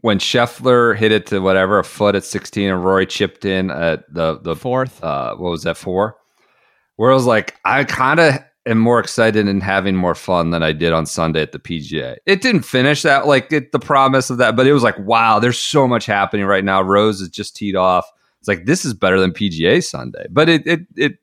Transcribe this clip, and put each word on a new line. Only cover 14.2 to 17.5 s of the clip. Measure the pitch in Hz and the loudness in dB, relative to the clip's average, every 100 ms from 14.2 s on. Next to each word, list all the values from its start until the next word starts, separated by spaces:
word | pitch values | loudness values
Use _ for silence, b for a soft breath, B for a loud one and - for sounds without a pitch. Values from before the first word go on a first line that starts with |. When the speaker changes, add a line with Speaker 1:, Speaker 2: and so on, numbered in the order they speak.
| - | 0
Speaker 1:
of | 123 | 0
that, | 120 117 | 2 4
but | 131 | 4
it | |
was | 143 | 4
like, | 117 101 | 2 -2
wow, | 101 113 113 107 | 0 2 4 2
there's | 120 120 | 2 -2
so | - 147 131 | -2 2 2
much | 117 - | 0 0
happening | 101 98 104 98 | -2 0 -2 0
right | 98 | 0
now. | 98 95 | 2 0
Rose | 95 101 107 98 | 2 2 2 -2
has | 90 | -8
just | - 104 | -12 -14